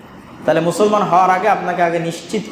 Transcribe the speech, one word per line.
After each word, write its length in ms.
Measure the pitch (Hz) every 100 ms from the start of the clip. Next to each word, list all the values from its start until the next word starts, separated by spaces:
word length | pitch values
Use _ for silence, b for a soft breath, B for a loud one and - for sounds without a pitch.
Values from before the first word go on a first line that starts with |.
| - - - - -
তাহলে 160 | 160
মুসলমান 420 | 165 170 208 208
হওয়ার 280 | - 170 185
আগে 180 | 185 214
আপনাকে 340 | 190 175 180
আগে 160 | 170 170
নিশ্চিত 440 | 165 165 - 214 -